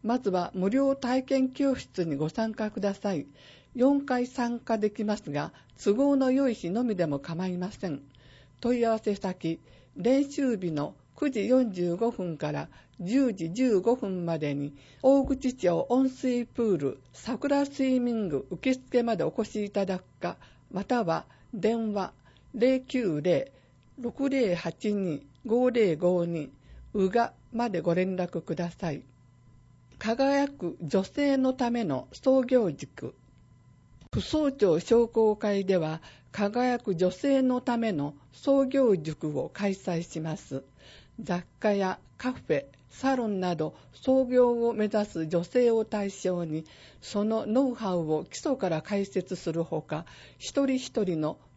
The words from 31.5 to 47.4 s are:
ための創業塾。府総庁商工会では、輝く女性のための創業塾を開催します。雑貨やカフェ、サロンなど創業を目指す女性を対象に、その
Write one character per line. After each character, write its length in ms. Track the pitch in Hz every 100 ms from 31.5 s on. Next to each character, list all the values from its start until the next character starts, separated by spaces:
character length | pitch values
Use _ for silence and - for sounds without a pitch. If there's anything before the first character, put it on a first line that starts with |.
た 180 | 262 240
め 120 | 240
の 240 | 196 131 -
創 320 | - 254 269
業 260 | 254 254 202
塾。 440 | 139 - - 123 - _ _ - - _ _ _ - -
府 60 | 220
総 320 | - 311 294
庁 260 | 277 202 160
商 300 | - 233 233
工 260 | 226 220
会 300 | 208 214 202
で 120 | 190 185
は、 240 | 156 160 - - -
輝 480 | - 202 233 254 240
く 160 | 220
女 160 | 165 180
性 320 | 180 277 269
の 180 | 254 247
た 160 | 254 233
め 140 | 226
の 240 | 165 143 - -
創 320 | - - 277
業 320 | 269 269 254 185
塾 440 | 151 151 156 143
を 100 | -
開 200 | - 202
催 300 | 190 - 165
し 180 | 170 165
ま 160 | 160 156
す。 260 | - 135 - _ - - - -
雑 240 | - 180 - _
貨 140 | 214
や 260 | 202 190 - - -
カ 160 | 254
フ 80 | 254 -
ェ、 180 | 143 - - _
サ 260 | - 262 254
ロ 100 | 226
ン 140 | 196
な 160 | 180 165
ど 180 | 156 - -
創 320 | - - 262
業 440 | 247 254 247 240 233
を 40 |
目 120 | 214
指 200 | 214 214
す 220 | 208 165 160
女 160 | 175
性 300 | 175 247 240
を 120 | 226
対 260 | 220 208 196
象 340 | - 185 180
に、 200 | 170 156 156 - - -
そ 220 | - 208
の 200 | 208 220